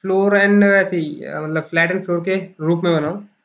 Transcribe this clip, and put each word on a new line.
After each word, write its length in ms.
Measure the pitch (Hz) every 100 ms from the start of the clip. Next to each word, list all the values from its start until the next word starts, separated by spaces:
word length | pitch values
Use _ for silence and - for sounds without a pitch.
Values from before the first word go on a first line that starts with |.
फ्लोर 380 | 190 190 196 202
and 260 | 202 202
ऐसे 320 | 202 196 190 180
ही, 280 | 151 -
अ, 160 | - 151
मतलब 220 | 156 156
flat 300 | 156 165 170
and 120 | 185
floor 160 | 180 175
के 120 | 170 190 185 -
रूप 240 | 156 170
में 120 | 170 160
बनाऊँ 280 | 147 202 - _